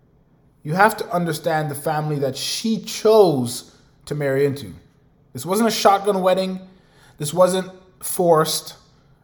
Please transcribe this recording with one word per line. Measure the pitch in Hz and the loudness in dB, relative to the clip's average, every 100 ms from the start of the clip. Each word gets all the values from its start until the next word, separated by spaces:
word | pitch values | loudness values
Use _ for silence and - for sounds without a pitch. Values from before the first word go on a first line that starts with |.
| _ _ _ _ _ _ | _ _ _ _ _ _
you | 151 | -6
have | 175 214 - | 2 2 2
to | - | -4
understand | 175 170 151 175 156 151 | -4 -2 -4 -2 -2 -4
the | |
family | 135 160 151 151 147 | -6 -4 -4 -4 -2
that | 135 127 | -4 -4
she | - - 226 214 | -6 -4 -4 -4
chose | - - 214 220 185 139 120 - - _ _ _ | -6 -2 4 6 6 4 -2 -8 -14 _ _ _
to | - | -12
marry | 147 143 135 | -6 -2 0
into. | 143 127 101 80 - _ _ _ _ | 0 -2 -10 -18 -20 _ _ _ _
This | - | -14
wasn't | 165 202 233 | -4 0 0
a | |
shotgun | 214 214 196 196 190 | 2 2 2 0 0
wedding. | 185 185 185 185 - - _ _ _ _ | 2 0 -2 -8 -14 -20 _ _ _ _
This | 147 | -6
wasn't | 170 180 190 185 - - _ | 2 2 2 -4 -14 -20 _
forced. | - - 175 156 160 - - - _ _ _ _ | -10 -2 2 4 2 -4 -10 -18 _ _ _ _